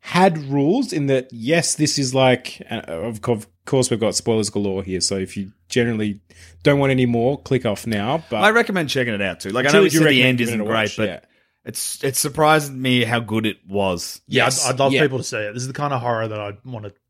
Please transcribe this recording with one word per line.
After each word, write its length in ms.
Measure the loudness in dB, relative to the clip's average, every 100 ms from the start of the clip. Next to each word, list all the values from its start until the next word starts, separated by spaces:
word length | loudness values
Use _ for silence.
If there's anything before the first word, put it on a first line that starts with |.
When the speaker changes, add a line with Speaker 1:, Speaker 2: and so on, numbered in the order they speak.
Speaker 1:
had 360 | -2 4 4 4 -2
rules 420 | 0 2 2 0
in 140 | -2 0
that, 220 | 0 0
yes, 440 | -10 0 0 0 0
this 220 | 0 0
is 160 | 0
like, 480 | 4 4 4 0 -16 -10
uh, 120 | -10 -8
of 340 | -8 -6 -6
co-, 120 | -2
of 140 | -2 -2 _ -2
course, 240 | 0 2
we've 100 | 2
got 120 | 0 0
spoilers 340 | 0 0 0
galore 340 | -2 -2 -4
here. 160 | -4 -2
So 180 | -2 -2
if 200 | -4 -6
you 160 | -10 _ _
generally 500 | 0 0 0 -4 -6 _ -20 -20 -2
don't 160 | 2 4
want 120 | 4
any 140 | 2 2
more, 360 | 2 0 -2
click 240 | -2 -2 0
off 220 | -4 -4
now. 340 | -4 -2 -4 -4
But 140 | 2
Speaker 2:
I 60 | 4
recommend 400 | 4 2 -2 -2
checking 240 | -2 -2
it 80 | -2
out 180 | -2 -4
too. 120 | -4
Like, 140 | -2 4
I 40 |
Speaker 1:
Truly 100 | 6
Speaker 2:
know 40 |
we 60 | 6
Speaker 1:
do 60 | 4
Speaker 2:
said 20 |
the 40 | 4
Speaker 1:
recommend 200 | 4 4
Speaker 2:
end 100 | 2
Speaker 1:
giving 100 | -2 -2
Speaker 2:
isn't 60 |
Speaker 1:
it 20 |
a 40 | -2
Speaker 2:
great, 140 | 0
Speaker 1:
watch, 140 | -2 -2
Speaker 2:
but 100 | -4
Speaker 1:
yeah. 120 | -4 _ _ _ _ -14
Speaker 2:
it's, 380 | -8 -8 -4
it 120 | -4 -2
surprised 580 | -4 0 4 4 2
me 300 | -4 0 2 2
how 140 | 0
good 260 | 0 -2 -2
it 120 | -4 -6
was. 540 | -2 0 -2 -6 -14 _
Speaker 3:
Yeah, 180 | 0 0
Speaker 1:
Yes. 200 | 0 -2
Speaker 3:
I'd, 80 |
I'd 60 | 2
love 140 | 2
Speaker 1:
Yeah. 80 | 4
Speaker 3:
people 160 | 2 0
to 40 |
see 140 | -6 -6
it. 160 | -8
This 80 | -8
is 40 | -10
the 60 |
kind 200 | -6 -4
of 80 | -4
horror 260 | -2 -2 -4
that 120 | -6
I'd 180 | -8 -10 -14
wanna 260 | -12 -14 _ _